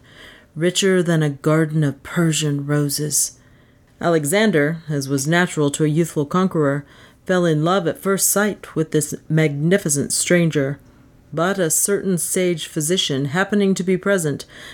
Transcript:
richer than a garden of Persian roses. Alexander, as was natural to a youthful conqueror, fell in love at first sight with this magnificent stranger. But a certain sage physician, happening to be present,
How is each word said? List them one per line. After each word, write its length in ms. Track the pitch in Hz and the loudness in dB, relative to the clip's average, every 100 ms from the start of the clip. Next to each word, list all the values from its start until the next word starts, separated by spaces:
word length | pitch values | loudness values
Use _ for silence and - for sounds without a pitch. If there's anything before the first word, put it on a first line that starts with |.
| - - - - - - | -20 -20 -20 -20 -16 -4
richer 480 | 170 180 196 185 | -2 0 2 2
than 180 | 170 165 | 2 2
a 80 | 151 | 0
garden 540 | 139 156 156 160 156 | 0 2 2 2 2
of 180 | 147 139 | 0 -2
Persian 640 | - - 165 151 151 143 143 | -6 0 0 2 0 -2 0
roses. 680 | 147 147 139 151 - - - _ - _ _ _ - | 0 0 -2 -4 -2 -4 -6 _ -20 _ _ _ -4
Alexander, 760 | 170 165 147 196 220 165 143 165 156 | 0 0 2 2 2 2 0 -2 -4
as 180 | 147 135 | -4 -2
was 200 | 139 135 | -2 2
natural 420 | 170 175 - 143 | 2 2 0 0
to 120 | 143 | 2
a 60 | 151 | 0
youthful 360 | 151 165 - 143 | 2 0 -2 -2
conqueror, 580 | 180 190 170 143 143 143 - - - - | 0 0 2 0 0 -6 -18 -20 -12 -2
fell 180 | 180 175 | 2 2
in 180 | 156 | 2
love 220 | 160 196 165 | 2 2 0
at 140 | - | -2
first 300 | 190 190 - | -2 0 0
sight 440 | 196 208 180 - - | 0 0 -2 -6 -4
with 140 | 160 | -2
this 240 | 156 147 - - | -2 -2 -6 -2
magnificent 840 | 160 156 143 156 196 165 143 - | 2 2 0 0 0 0 -2 -2
stranger. 680 | - - 180 170 151 135 147 - - - - - | -2 2 2 2 0 -2 -4 -14 -20 -20 -20 -10
But 280 | 147 175 196 | -2 -2 0
a 100 | 165 | 0
certain 480 | - - 202 190 175 | 0 0 0 0 -2
sage 480 | - 190 180 170 - | -2 -2 0 -2 -4
physician, 600 | - 151 185 - 135 143 | -4 -2 -2 -2 -2 -2
happening 500 | 160 196 208 196 190 | -2 0 2 2 2
to 80 | |
be 140 | 180 185 | 0 -2
present, 480 | 196 196 156 135 - - - | 0 0 0 -4 -8 -20 -20